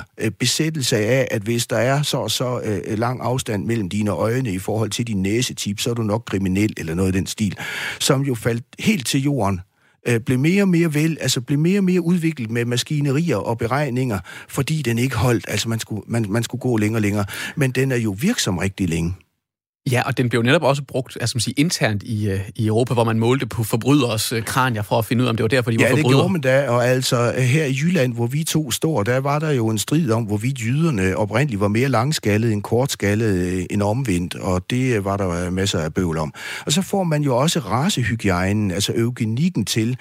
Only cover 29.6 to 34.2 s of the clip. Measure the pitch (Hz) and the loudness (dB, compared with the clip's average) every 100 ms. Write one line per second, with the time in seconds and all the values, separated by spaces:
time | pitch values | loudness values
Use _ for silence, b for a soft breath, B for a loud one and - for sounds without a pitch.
29.6 | 110 110 - 151 151 113 107 104 120 139 | 2 0 0 0 2 0 0 -2 -2 -4
30.6 | 113 139 165 113 92 92 107 107 147 101 | -2 0 2 2 2 2 0 0 0 2
31.6 | 101 107 139 120 131 156 107 104 117 104 | 2 2 2 2 2 0 0 2 2 0
32.6 | 101 113 131 - 101 104 113 92 90 92 | 0 0 0 -2 0 2 2 2 0 -2
33.6 | 87 101 101 113 135 87 | -2 0 0 0 0 0